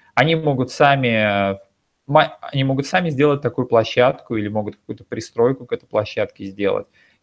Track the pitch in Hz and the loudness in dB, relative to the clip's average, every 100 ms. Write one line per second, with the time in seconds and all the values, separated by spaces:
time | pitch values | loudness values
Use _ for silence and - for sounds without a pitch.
0 | _ - 147 160 151 131 127 - 147 135 | _ 0 2 2 0 0 -2 2 4 4
1 | 123 113 107 101 98 98 _ _ _ _ | 2 2 2 2 0 -2 _ _ _ _
2 | - 151 151 - - 143 135 135 139 185 | -4 0 0 -4 -8 -2 -2 -2 -2 -2
3 | 175 135 147 143 123 120 123 113 113 - | -2 0 2 2 -2 -4 0 2 2 2
4 | 123 143 - 110 104 107 104 107 - 113 | 2 0 -6 -4 -4 -4 -6 -10 -14 -14
5 | - 110 - 117 120 135 120 113 _ 107 | -10 -10 -8 2 2 2 -6 -8 _ -2
6 | 104 - 104 - 98 101 98 101 - _ | -2 -4 -6 -6 -12 -2 0 0 -4 _
7 | _ _ | _ _